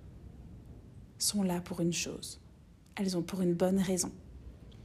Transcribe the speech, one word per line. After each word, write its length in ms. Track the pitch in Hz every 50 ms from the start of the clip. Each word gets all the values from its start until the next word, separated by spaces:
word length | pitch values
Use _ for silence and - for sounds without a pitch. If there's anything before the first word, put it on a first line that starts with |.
| - - - - - - - - - - - - - - - - - - - - - - - -
sont 240 | - - - 208
là 180 | 190 185 175 175
pour 200 | 175 - 180 -
une 140 | 170 175 165
chose. 460 | - - - - - - - - - - - - - - - - - - - -
Elles 220 | - 202 190 180
ont 60 | 175
pour 180 | 165 - 202 190
une 140 | 185 175 175
bonne 240 | 170 190 185 190 196
raison. 340 | 185 180 185 180 - - - - - - - - - - - - - - - -